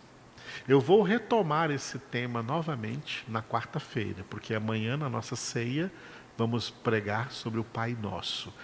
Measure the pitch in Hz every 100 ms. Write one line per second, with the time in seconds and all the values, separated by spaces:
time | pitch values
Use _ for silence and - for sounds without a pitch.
0 | - - - - - - - 139 127 208
1 | 180 233 - 233 170 151 165 139 - 131
2 | - 120 123 117 113 160 165 131 107 135
3 | - - - 113 110 113 - 151 - -
4 | 98 92 92 104 - 110 110 110 110 139
5 | 147 117 110 123 - 123 117 139 185 -
6 | - - - - 117 117 - - - 110
7 | 101 107 131 - 117 113 110 113 117 120
8 | 101 87 - - - -